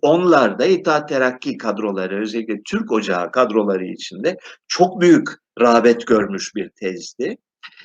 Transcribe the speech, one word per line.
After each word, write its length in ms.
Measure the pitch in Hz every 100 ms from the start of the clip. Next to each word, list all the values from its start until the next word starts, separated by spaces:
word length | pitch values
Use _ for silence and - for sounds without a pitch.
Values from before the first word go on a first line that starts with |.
onlarda 640 | 147 165 180 151 117 98 151
İttihat 440 | 180 - 151 147
Terakki 480 | 139 127 127 143 123
kadroları, 640 | 113 101 107 95 92 98
özellikle 420 | 107 113 113 104 -
Türk 260 | 196 110
Ocağı 400 | 110 98 90 87
kadroları 540 | 123 120 107 101 95 92
içinde 520 | 85 - 90 135 185 - - -
çok 340 | - 180 185
büyük 280 | 175 151 - - _ -
rağbet 460 | 120 117 117 117 -
görmüş 480 | 110 101 98 - 107
bir 140 | -
tezdi. 680 | - 95 87 80 - 143 226 _ _ - _